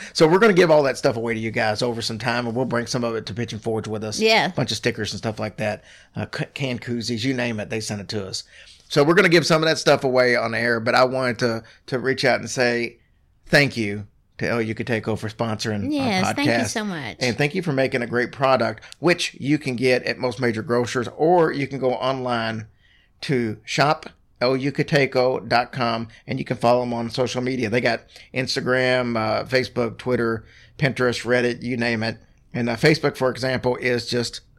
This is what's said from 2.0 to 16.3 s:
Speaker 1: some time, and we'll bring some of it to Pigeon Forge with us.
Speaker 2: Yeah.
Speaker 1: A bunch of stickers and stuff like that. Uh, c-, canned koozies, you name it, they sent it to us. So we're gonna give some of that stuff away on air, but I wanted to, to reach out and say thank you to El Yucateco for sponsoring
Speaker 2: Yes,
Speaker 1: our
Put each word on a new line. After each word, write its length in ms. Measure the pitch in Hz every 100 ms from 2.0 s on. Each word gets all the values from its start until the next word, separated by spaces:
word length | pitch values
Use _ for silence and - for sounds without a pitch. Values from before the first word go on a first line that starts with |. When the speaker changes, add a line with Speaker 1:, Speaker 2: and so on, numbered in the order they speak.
Speaker 1:
some 180 | 113 110
time, 280 | 120 120 120
and 80 |
we'll 100 | 117
bring 220 | 131 120 117
some 160 | 127
of 140 | 120 113
it 100 | 104
to 80 |
Pigeon 240 | 107 117 107
Forge 300 | 117 110 107
with 160 | 107
us. 160 | 107 -
Speaker 2:
Yeah. 260 | 220 220 160
Speaker 1:
A 80 |
bunch 160 | - 127
of 60 | 107
stickers 340 | 131 110 101
and 60 | 98
stuff 220 | 117 104
like 160 | 107 -
that. 260 | 107 104 - - _
Uh, 120 | - -
c-, 120 | - 151
canned 260 | - 135 117
koozies, 420 | 120 120 107 117
you 100 | 131
name 240 | 127 120 107
it, 120 | 95
they 100 | 113
sent 200 | 107 104
it 80 | 95
to 140 | 107 95
us. 160 | - - - - - -
So 140 | -
we're 120 | 143
gonna 140 | 175 185
give 160 | 165 -
some 180 | 160
of 40 | 160
that 100 | 151
stuff 260 | 160 139
away 320 | 135 127 123 120
on 180 | 113
air, 240 | 113 120 117
but 160 | 113
I 100 | 120 127
wanted 340 | 131 127 117
to, 240 | 123 113 - - -
to 120 | 131
reach 260 | 123 131
out 140 | 135 110
and 100 | 95
say 500 | 131 123 120 117 - _ _ _ _ -
thank 300 | 151 135 117
you 300 | 104 104 104 _ _ -
to 120 | 87
El 100 | 117
Yucateco 580 | 113 110 117 110 113 107
for 120 | 107
sponsoring 640 | - 117 107 113 104 277
Speaker 2:
Yes, 340 | 302 254 185
Speaker 1:
our 60 | -